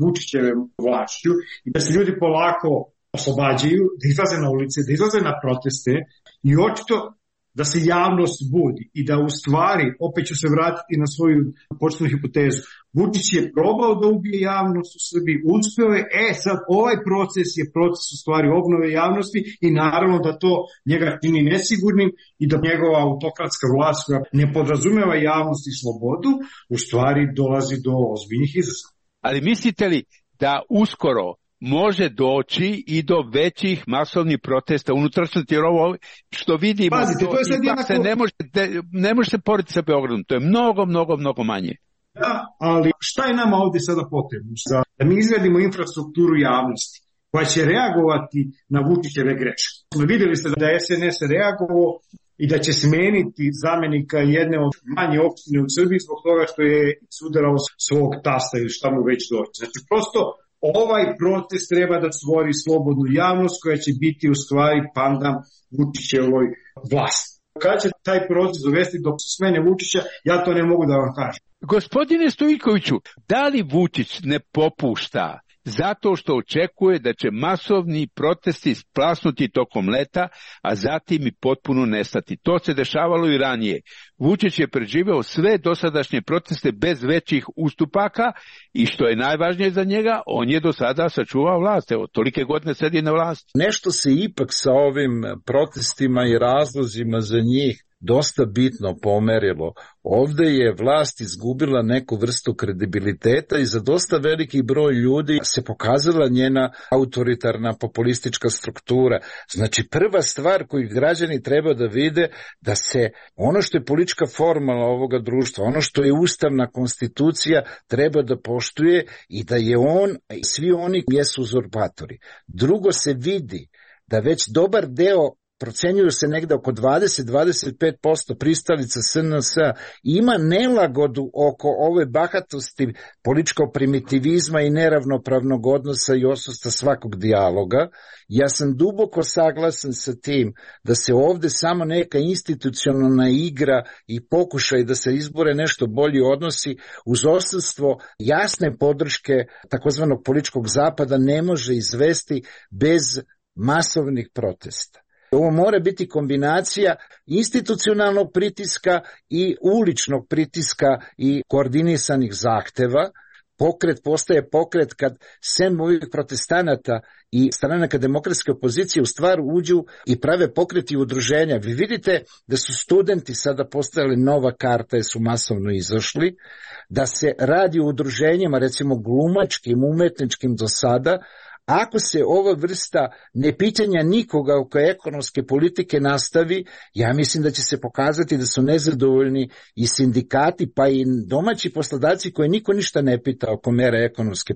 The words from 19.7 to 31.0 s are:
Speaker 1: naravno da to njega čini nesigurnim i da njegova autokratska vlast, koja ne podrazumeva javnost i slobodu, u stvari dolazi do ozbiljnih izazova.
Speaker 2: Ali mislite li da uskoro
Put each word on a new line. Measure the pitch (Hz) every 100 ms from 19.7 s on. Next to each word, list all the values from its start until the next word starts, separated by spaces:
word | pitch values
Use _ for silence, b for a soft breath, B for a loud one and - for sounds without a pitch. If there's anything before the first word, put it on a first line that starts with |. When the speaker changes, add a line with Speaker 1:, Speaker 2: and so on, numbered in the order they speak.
| 151
Speaker 1:
naravno | 156 170 185 175 156
da | 156
to | 185 175 - B 139
njega | 160 156 151
čini | 160 156 147
nesigurnim | 185 190 208 208 196 190 - b _
i | 147
da | 156 165
njegova | 165 165 156 143
autokratska | 135 156 - 160 - 131 135
vlast, | 156 - -
koja | 139 - 139
ne | 143 151
podrazumeva | 139 143 180 214 185 160 151
javnost | 156 156 143 139
i | 127
slobodu, | 123 107 120 170 277 269 269 B _ 120
u | -
stvari | 120 131 143 139 135
dolazi | 131 135 135 131 131
do | 131 117
ozbiljnih | 104 101 117 143 170
izazova. | 147 95 - _ _ _ 123
Speaker 2:
Ali | 139 156
mislite | 226 240 - 202
li | 151 - b _ _
da | 139 143 - 202
uskoro | 220 -